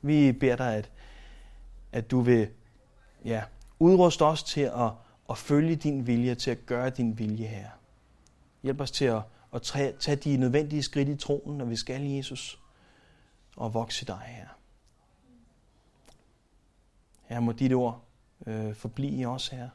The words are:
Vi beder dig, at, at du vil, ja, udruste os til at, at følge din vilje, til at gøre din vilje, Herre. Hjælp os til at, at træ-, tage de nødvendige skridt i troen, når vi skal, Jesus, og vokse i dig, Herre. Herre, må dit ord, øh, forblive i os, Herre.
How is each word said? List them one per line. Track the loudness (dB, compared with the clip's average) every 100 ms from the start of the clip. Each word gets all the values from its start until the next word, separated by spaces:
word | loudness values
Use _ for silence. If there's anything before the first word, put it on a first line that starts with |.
Vi | 2 6 6
beder | 6 2 2
dig, | 0 -2
at, | -6 -14 -20 -20 -20 -20 -20 -20 -20 -20 -8
at | -8 0
du | 2
vil, | 6 6 4 -4 -20 _ _ _ -20 _ -6
ja, | -4 -6 -14 -20 4
udruste | 6 8 8 6 2
os | 2
til | -4 -2
at, | -2 0 -2 -2 -18 _ -10
at | -10
følge | 2 2 4 0
din | 0 -2 0
vilje, | 2 2 0
til | -2
at | -4 -4
gøre | -2 -2
din | -2 -2 -2
vilje, | -4 -4 -6
Herre. | -10 -14 -20 _ _ _ _ _ _ _ _
Hjælp | -6 -4
os | -4
til | 0 0
at, | 0 -4 -16 _
at | -10
træ-, | -6 -2 -2 -2
tage | -2 -2
de | 0 0
nødvendige | 2 2 0 -4
skridt | -2 -2 -2
i | -2
troen, | -2 -4 -2 -8
når | -6
vi | -6
skal, | -6 -6
Jesus, | -4 -4 -6 -10 -12 -16 -20 _ _ _ _ _ _ _ _ -10
og | -4
vokse | -4 -4 -8
i | -8
dig, | -12 -12
Herre. | -18 -20 -20 _ _ _ _ _ _ _ _ _ _ _ _ _ _ -20 -20 _ _ _ _ _ _ _ _ _ _
Herre, | _ -2
må | -2
dit | 0 2
ord, | 2 0 -4 -18 _ _ _ -10
øh, | -6 -6 -8
forblive | -10 -6 -6
i | -4 -4
os, | -6 -8
Herre. | -10 -14